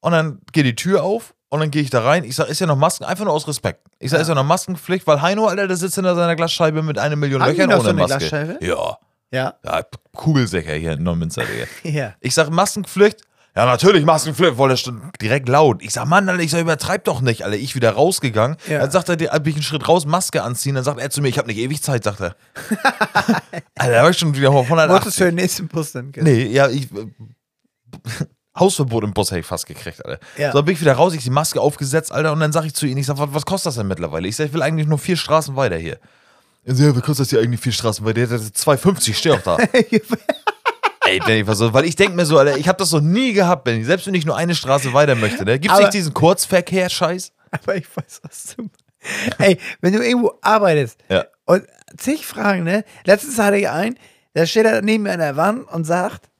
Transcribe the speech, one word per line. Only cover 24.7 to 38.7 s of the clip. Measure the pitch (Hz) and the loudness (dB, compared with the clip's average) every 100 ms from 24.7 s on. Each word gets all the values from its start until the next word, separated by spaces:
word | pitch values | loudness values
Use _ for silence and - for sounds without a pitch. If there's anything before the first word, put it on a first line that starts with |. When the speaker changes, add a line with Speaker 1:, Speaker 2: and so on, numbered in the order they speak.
| 165 156 | 2 4
Speaker 2:
Wolltest | 185 214 - | 4 2 0
du | |
den | 180 170 | 0 2
nächsten | 180 - 175 | -2 -4 -6
Bus | 165 151 | -6 -6
dann, | 127 127 | -10 -12
gell? | 143 | -2
Speaker 1:
Nee, | 160 120 120 | 2 4 2
ja, | 127 139 | 2 2
ich, | 135 131 | 0 -8
äh, | 101 110 | -12 -14
<laughs> | _ 110 - _ _ _ _ _ - - - - _ _ - | _ -20 -20 _ _ _ _ _ -16 -12 -8 -8 _ _ 2
Hausverbot | 190 - 135 117 | 2 2 0 0
im | 104 | -2
Bus | 101 101 | -2 -2
hätte | 92 | -2
ich | 80 | -6
fast | 87 - | -10 -10
gekriegt, | - - - | -12 -14 -14
Alter. | - 65 - - | -14 -14 -14 -4
Speaker 2:
Ja. | 147 | 0
Speaker 1:
So, | 135 | 2
dann | 147 | 2
bin | |
ich | 175 | 2
wieder | 156 | 2
raus, | 131 175 | 4 2
ich | 160 | 2
die | 123 | -2
Maske | 135 165 127 | -2 0 0
aufgesetzt, | 127 - 139 156 156 | 0 -2 -4 -4 -2
Alter, | - 156 | -4 -2
und | 151 | 0
dann | 151 | 0
sag | 156 | 0
ich | 156 | -4
zu | - 147 | -4 -4
ihm, | 131 | -2
ich | 135 | -4
sag, | 139 | -4
„Was, | 147 | -4
was | 143 | -4
kostet | 147 190 175 | -4 -4 -4
das | 117 | -4
denn | 98 | -4
mittlerweile?“ | 90 85 80 90 | -4 -4 -4 -6
Ich | 107 | -4
sag, | 151 | -4
„Ich | |
will | 156 | -2
eigentlich | 143 160 151 | -2 0 0
nur | 151 | 0
vier | - 175 | 0 -4
Straßen | - 156 139 135 | 0 0 0 -2
weiter | 127 82 | -2 -2
hier.“ | 82 - _ _ _ _ _ _ | -6 -10 _ _ _ _ _ _
Er | - | -4
so, | 127 | 4
„Ja, | 147 127 | 4 4
wie | |
kostet | 120 143 135 | 0 -2 0
das | |
hier | 123 | 2
eigentlich | 113 120 | 2 0
vier | 127 | -2
Straßen | 107 117 101 107 | -2 -2 -2 -2
weiter?“ | 110 120 | 0 0
Der | 117 | -2
hat | 107 - | -4 -4
zwei | - | 0